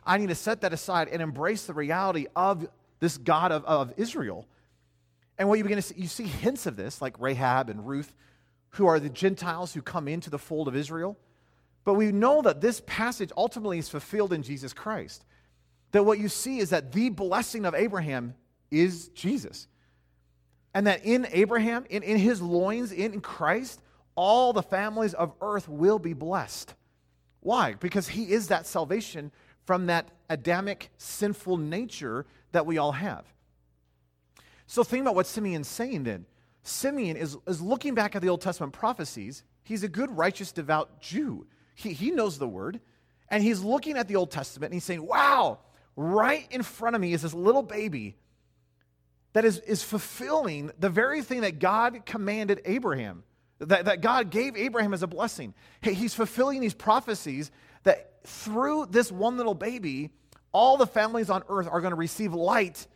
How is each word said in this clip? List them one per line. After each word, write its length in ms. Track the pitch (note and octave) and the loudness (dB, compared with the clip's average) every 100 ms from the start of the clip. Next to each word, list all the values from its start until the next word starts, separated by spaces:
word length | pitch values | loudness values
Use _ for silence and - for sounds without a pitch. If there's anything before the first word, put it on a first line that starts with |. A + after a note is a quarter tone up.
I 140 | - G3 | 0 2
need 120 | G3+ | 2
to 60 | E3 | -2
set 260 | G#3+ A3+ | -2 -2
that 120 | F#3 | -2
aside 340 | D#3+ - F3 D#3+ | -2 -2 0 0
and 140 | E3+ | -2
embrace 460 | D#3+ C3 E3 A3 - | -4 -2 -2 -2 -4
the 60 | D3+ | -4
reality 500 | D3 E3+ F#3+ E3+ C#3 E3+ | -2 0 0 0 -2 0
of 320 | F#3+ F#3 E3 _ _ _ | 2 2 -4 _ _ _
this 200 | E3+ C#3+ | -2 0
God 320 | B2+ D#3 F3 | 2 4 4
of, 120 | D#3 - | 0 2
of 280 | D3+ B2+ A#2+ | 2 0 -4
Israel. 520 | A#3 D#4+ A2+ E2 - _ _ _ _ _ _ _ _ - | -6 -4 -6 -8 -12 _ _ _ _ _ _ _ _ 0
And 100 | G3 | 4
what 120 | A3 | 4
you 40 | |
begin 140 | G3+ G#3 | 2 0
to 60 | |
see, 120 | - - | -2 -6
you 100 | F3 | -8
see 180 | - G#3+ | -8 -8
hints 400 | B2 A3+ C4+ - | -2 -2 -2 -4
of 100 | G2+ | -6
this, 240 | G2 - | -8 -8
like 200 | C3 A2 | -8 -4
Rahab 500 | C3 B2+ C3 B2+ B2 | -2 2 2 2 0
and 180 | G#2 A2 | -6 -8
Ruth, 240 | C#3 D3 _ _ _ _ _ _ | -8 -8 _ _ _ _ _ _
who 160 | - F#3 | 2 6
are 120 | D#3+ | 6
the 80 | C#3+ | 2
Gentiles 640 | B2+ F#3+ G3 E3+ E3 F3 | 0 0 0 -4 -6 -8
who 120 | D#3 | -10
come 240 | - F3 C#3+ | -8 -6 -4
into 240 | E3 E3 | -6 -6
the 80 | D3 | -10
fold 280 | - D#3 C#3+ | -6 -4 -2
of 80 | C3 | -2
Israel. 400 | D3 D#3+ F3+ G#3 _ _ _ _ _ _ | -4 -6 -8 -8 _ _ _ _ _ _
But 100 | - | 2
we 180 | G3+ G#3+ | 4 4
know 300 | G3+ A#3+ D4+ | 4 6 6
that 180 | A#3 C#3+ | 4 4
this 220 | G#3+ A3+ - | 0 -2 -6
passage 440 | - A#3 B3 F#3 - | -4 -4 -4 -4 0
ultimately 400 | A3 A#3 G#3+ E3+ | -2 -2 -6 -4
is 100 | - | -6
fulfilled 460 | D3 - G#3 G3 | -10 -4 -2 0
in 80 | E3+ | -2
Jesus 320 | B2+ C#3 C3+ | -4 -8 -10
Christ. 500 | - G#3+ G#3 E2 - _ _ _ _ _ _ _ | -10 -8 -8 -8 -16 _ _ _ _ _ _ _
That 120 | G3+ | 4
what 160 | G3+ G#3 | 6 4
you 100 | G#3 | 0
see 280 | - B3+ C4 | -4 -4 -2
is 140 | F3+ | 0
that 200 | E3+ C3 | 0 0
the 180 | E3 B3 | 0 0
blessing 560 | F#3 F#3+ G3 A3+ A3+ F#3+ | 0 0 0 0 -2 0
of 100 | D#3 | 2
Abraham 580 | A3 G3 D#3 C3 A#2+ B2+ _ _ - | 0 0 -2 -4 -6 -10 _ _ -2
is 380 | D3+ F3+ E3+ - | 2 4 2 -12
Jesus. 580 | - F3+ C4 A#2 - - _ _ _ _ _ _ _ _ _ _ | -6 -2 -2 -4 -14 -20 _ _ _ _ _ _ _ _ _ _
And 140 | G3 G3+ | 0 2
that 180 | F3+ G#3 | 2 2
in 220 | B3+ B3 | 2 2
Abraham, 540 | E3+ G3+ A#3 A3 A#3 - | 2 4 4 2 -2 -4
in, 120 | G#3 | -6
in 160 | G3 G#3+ | 2 4
his 240 | G#3 A3 | 4 4
loins, 500 | F3 F3 F#3+ A3+ A#3+ | 2 2 2 0 -4
in 300 | F3 G#3+ G3+ | -4 -4 -6
Christ, 580 | - - D#3 G#3 B3+ - _ _ _ - | -10 -2 2 2 -2 -14 _ _ _ 0
all 380 | F#3 A#3+ B3 | 6 6 6
the 100 | G#3 | 2
families 500 | - F#3+ G#3+ G#3+ A3 | 0 0 0 0 0
of 200 | E3 E3 - | 0 -2 -2
earth 300 | G#3 G#3 D#3+ | -4 -4 -4
will 300 | D3 F3+ G#3+ | 2 4 4
be 140 | E3 | 0
blessed. 600 | D3 D#3 F#3 G#2 - - - _ _ _ _ _ _ - | -6 -4 -4 -4 -10 -14 -20 _ _ _ _ _ _ 0
Why? 280 | B3 D3 G2 | 2 2 -2
Because 340 | F3 G3 F3 | -2 -2 -2
he 200 | G3 G3+ | -4 0
is 200 | G#3+ G3 | 0 2
that 180 | F3 E3+ | 0 0
salvation 640 | F#3 D3+ G#3 G#3 E3 D3 - _ _ | -2 0 -2 -4 -10 -12 -16 _ _
from 220 | - F3+ F3 | 0 0 2
that 240 | E3 - - - | 0 -2 -10 -6
Adamic 640 | D#3 C#3 F3 G3 G3 - - | -4 0 0 -2 -6 -12 -18
sinful 580 | - - G#3 G3+ F#3 F3+ | -14 -2 -2 -2 -2 -2
nature 680 | D3+ F#3 B3 - C3 A#2 C#3+ _ _ | -2 -4 -6 -8 -6 -6 -8 _ _
that 140 | E3+ D#3 | 0 2
we 120 | D#3+ | 2
all 140 | D3 | 0
have. 320 | C3+ G3 F2+ - _ _ _ _ _ _ _ _ _ _ _ _ _ - | 0 -4 -8 -14 _ _ _ _ _ _ _ _ _ _ _ _ _ -2
So 180 | - | 0
think 200 | A3+ B3+ | 2 2
about 120 | C4+ F#3 | 2 2
what 120 | - | 2
Simeon's 420 | A3+ G3+ E3 C#3 | 0 -2 -2 -4
saying 340 | - B3 G3 | -6 -4 -4
then. 220 | A#2+ F#2+ F2 _ _ _ | -4 -6 -10 _ _ _
Simeon 520 | - - C4+ C#4+ F#3+ D#3 | -10 -4 -2 0 -2 -2
is, 220 | D#3 C#3+ - | -6 -6 -6
is 140 | E3 | -4
looking 340 | F3+ B3 D4 A3+ | 0 0 0 0
back 220 | G#3 G3+ | 0 0
at 40 | |
the 60 | F3+ | 0
Old 140 | F3 | 0
Testament 320 | F#3 F3 C#3+ | -2 -4 -6
prophecies. 720 | - A3+ B3 D3+ - G2+ C#3 - _ | -2 -2 -2 -6 -10 -12 -14 -20 _
He's 180 | - G#3+ | -8 -6
a 60 | G3 | -4
good, 300 | E3 C4+ F3 | -4 -2 2
righteous, 340 | F3 F#3+ F#3 | 0 0 -8
devout 480 | - D3 D#3 - - | -6 0 0 0 -10
Jew. 480 | - F#3 C#4+ G#2+ - _ _ | -8 -6 -4 -6 -12 _ _
He, 200 | - G#3+ | -14 -10
he 180 | D3 A#3 | -4 -2
knows 260 | E4+ G#3+ C#3 | 0 0 -2
the 120 | B2+ | -6
word. 320 | F#2 A2 A3+ - _ _ _ - | -4 -8 -8 -14 _ _ _ -2
And 120 | G#3+ | 2
he's 200 | G#3+ G3+ | 2 2
looking 340 | G3+ C4+ D#4 C#4 | 0 0 0 -4
at 140 | G3 | 0
the 80 | G3 | 0
Old 120 | F#3 | 0
Testament 420 | D3+ C3+ C3+ D3+ | -2 -8 -8 -6
and 20 | |
he's 100 | F3 | -6
saying, 240 | - F3 E3 | -6 -6 0
"Wow, 520 | A#3 C#4 C4+ E3+ G#2+ _ _ _ - | 4 6 6 4 0 _ _ _ -6
right 500 | D#3 G3+ A#3 D4+ B3 | 2 4 4 2 -2
in 120 | B3+ | -8
front 340 | G#3+ - A3+ A#3 | -8 -6 -2 0
of 40 | |
me 120 | F3 | 0
is 80 | E3+ | 0
this 120 | D#3+ | -2
little 300 | E3 F#3+ C4+ | 2 6 6
baby 540 | G3+ G#3 G#3+ C#3 G#2 - _ _ _ _ _ _ _ _ _ _ _ | 2 -4 -4 -4 -8 -12 _ _ _ _ _ _ _ _ _ _ _
that 140 | G#3+ A3+ | 2 4
is, 140 | F3 | 2
is 220 | - G#3+ | -2 -4
fulfilling 880 | - G#3+ - - B3+ D#4 A3+ D3 C#3+ - | -2 -6 -6 -10 -2 0 0 -4 -8 -2
the 120 | F#3+ | 0
very 320 | E3+ C4 D4+ | 2 0 0
thing 180 | A#3 B3+ | -4 -2
that 180 | G#3 D#3 | -2 0
God 460 | F#3 G#3+ A#3+ A#3+ - | 2 2 0 -2 -8
commanded 560 | A3+ G3 G#3+ G3+ G3 F#3 | -6 -4 -2 -2 -2 -2
Abraham, 580 | A#3+ A#3+ C3+ G#2+ F2 - _ _ - | -2 -2 -2 -4 -10 -16 _ _ -8
that, 260 | D3+ F#3+ F3+ | 2 4 4
that 160 | F3+ | 2
God 280 | A3+ C4 G3+ | 2 2 0
gave 240 | G3 C4+ A3 | -2 -2 -2
Abraham 380 | B3+ A3+ G#3 | -2 0 0
as 80 | F#3+ | -2
a 40 | F3 | -4
blessing." 460 | F3 A3+ - A#2 - - _ | -4 -6 -6 -12 -14 -20 _
He, 120 | G#3+ | -2
he's 200 | F#3+ A3+ | 0 -2
fulfilling 480 | - A3 - C4+ C4+ | -2 -2 2 0 2
these 120 | A3+ | -2
prophecies 800 | - G#3+ A#3 A#3+ G#3 D#3 C3+ D3 - - - | 0 2 2 2 -6 -6 -8 -8 -14 -20 0
that 300 | G3 - - _ | 4 4 0 _
through 640 | - - A3 G#3+ C#4 D4+ B3+ | -18 -12 -4 0 2 0 2
this 220 | A3 A#3+ | 2 2
one 260 | F3+ A3 B3 | 2 0 0
little 180 | A#3 F#3 | -2 -2
baby, 560 | G#3 B3 E3+ C3 D3 - _ - _ | -4 -6 -6 -6 -8 -12 _ -20 _
all 260 | F#3 B3+ C#4 | 6 8 8
the 100 | B3 | 4
families 420 | A3 A3 A#3 G#3 | 2 2 2 0
on 140 | F#3+ - | 0 0
earth 180 | G3 E3+ | -2 0
are 120 | E3+ | 0
gonna 140 | F3+ E3 | 0 -2
receive 380 | E3 - G#3 | -4 -2 -2
light, 540 | E3+ F3 A#3 F#3+ - - | 0 2 2 2 -4 -18